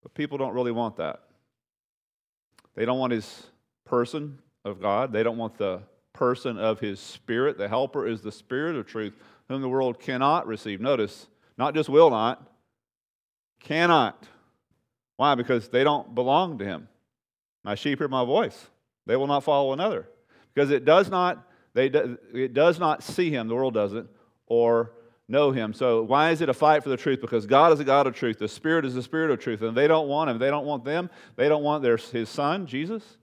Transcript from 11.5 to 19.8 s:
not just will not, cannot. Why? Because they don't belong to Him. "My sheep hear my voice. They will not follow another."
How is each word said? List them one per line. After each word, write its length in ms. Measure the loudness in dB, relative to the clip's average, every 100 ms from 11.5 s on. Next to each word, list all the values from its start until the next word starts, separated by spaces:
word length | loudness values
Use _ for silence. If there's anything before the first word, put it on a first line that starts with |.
| -4
not 180 | -2
just 140 | -2 2
will 220 | 6 6
not, 420 | 6 -2 -4 -12 _ _ _ _ _ _ _ _ _ _ _
cannot. 680 | -6 0 4 4 4 -4 -20 _ _ _ _ _ _ _ _ _
Why? 200 | 2 2
Because 320 | 0 -2 0
they 160 | 2
don't 300 | 2 0 -4
belong 440 | -4 2 2 0 -4
to 80 | -8
Him. 220 | -10 -14 _ _ _ _ _ _ _
"My 100 | -8
sheep 260 | -4 -4 -2
hear 80 | -2
my 160 | -2
voice. 440 | 0 0 0 -8 -20 _ _ _ -2
They 100 | 0
will 120 | 2
not 160 | 0
follow 280 | 2 0 2
another." 340 | -2